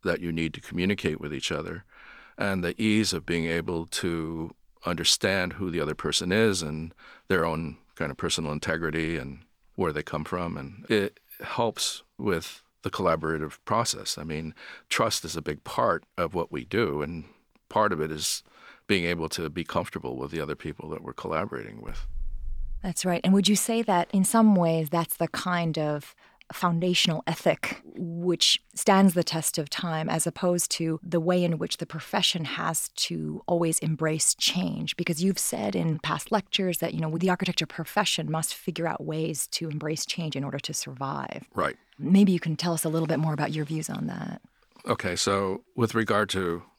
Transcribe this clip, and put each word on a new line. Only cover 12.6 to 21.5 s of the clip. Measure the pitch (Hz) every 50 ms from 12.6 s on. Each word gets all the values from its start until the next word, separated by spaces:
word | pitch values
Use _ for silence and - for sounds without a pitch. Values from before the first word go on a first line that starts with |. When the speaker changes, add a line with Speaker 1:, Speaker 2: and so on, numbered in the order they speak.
| _ _ _ _ -
Speaker 1:
the | -
collaborative | - - 98 87 80 80 78 80 80 78 76 76 - - _
process. | - 107 110 117 - - - 95 - - -
I | 78
mean, | 80 78 76 82 80 76 - - - - - _ _
trust | - - 117 113 - - -
is | 82 80
a | 82 78
big | 82 76 71 _
part | - - - 120 113 90 80 - _ _ -
of | 87 82 90
what | 87 82 -
we | 82 73 62
do, | - - 104 117 85 71 73
and | 73 73 85 82 78 - - _ _ _ _ _ _ _
part | - - 107 104 95
of | 78
it | 78 78
is | 78 76 78 - - - - _ _ - - - - _ _ _
being | 104 95 85
able | 85 87 85 80 78
to | - - 85 78
be | 76 92 82
comfortable | - - 85 85 - - - - 65 62
with | 64 65 71 80
the | 80
other | 73 73 76
people | - - 78 73 - - 78
that | 78 80 -
we're | - 64
collaborating | - - 90 85 78 92 -